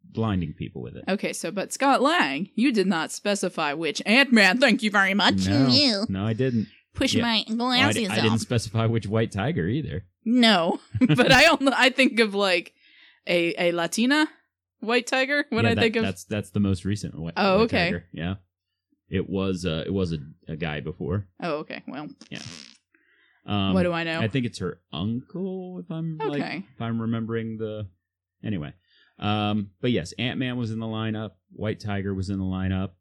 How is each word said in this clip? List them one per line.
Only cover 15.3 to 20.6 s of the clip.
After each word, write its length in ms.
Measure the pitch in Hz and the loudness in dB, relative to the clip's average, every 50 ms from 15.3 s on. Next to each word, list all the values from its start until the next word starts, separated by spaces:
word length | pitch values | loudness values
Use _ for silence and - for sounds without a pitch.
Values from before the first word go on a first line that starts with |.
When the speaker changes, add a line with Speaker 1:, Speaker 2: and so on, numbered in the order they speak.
| 294 294 285 _ | 0 -2 0 _
Speaker 2:
when 140 | 233 220 240 | 0 2 2
Speaker 1:
Yeah, 60 | 233 | 2
Speaker 2:
I 40 | 233 | 4
Speaker 1:
that, 60 | 220 | 4
Speaker 2:
think 140 | 233 226 214 | 2 2 2
of 60 | 233 | 0
Speaker 1:
that's, 220 | 208 95 95 - - | -2 -2 -4 -8 -8
that's 260 | _ 107 104 98 - | _ -4 -4 -4 -2
the 80 | _ 104 | _ 2
most 240 | 101 98 95 - - | 2 2 2 0 0
recent 300 | 92 104 104 - - - | -4 -4 -4 -4 -10 -10
Whi-, 160 | - 80 85 - | -8 -10 -6 -2
Speaker 2:
Oh, 220 | - 208 196 185 202 | 0 2 2 4 4
Speaker 1:
White 40 | 226 | 2
Speaker 2:
okay. 180 | 233 262 214 175 | 2 2 0 0
Speaker 1:
Tiger. 200 | 170 180 85 - _ | 0 -2 -4 -8 _
Yeah. 220 | - - 156 90 98 - _ _ _ _ _ _ _ _ _ _ _ _ _ _ | -10 -6 -6 -6 -6 -6 _ _ _ _ _ _ _ _ _ _ _ _ _ _
It 220 | - 95 - - | -4 -4 -4 -2
was, 340 | 95 95 95 98 95 87 87 | -2 -2 -2 -2 -2 -2 -2
uh, 200 | 90 80 80 - | -4 -4 -4 -4
it 60 | - 92 | -2 -2
was 180 | 98 92 85 | -2 -2 -2
a, 60 | 82 76 69 76 - _ _ - | -4 -6 -8 -12 -20 _ _ -12
a 80 | 78 | -8
guy 240 | 76 | -6